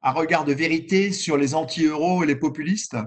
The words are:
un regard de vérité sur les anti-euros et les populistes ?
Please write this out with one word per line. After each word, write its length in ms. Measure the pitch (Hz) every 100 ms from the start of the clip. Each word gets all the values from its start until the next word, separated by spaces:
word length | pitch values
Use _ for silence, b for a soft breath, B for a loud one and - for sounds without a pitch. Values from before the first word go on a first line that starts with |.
un 100 | 135
regard 320 | 135 160 165
de 80 | 147
vérité 580 | 135 165 160 165 190 202
sur 260 | 190 - 147
les 200 | 139 156
anti-euros 640 | 160 - 156 151 170 180
et 40 | 160
les 100 | 135
populistes ? 600 | 151 147 151 214 - 120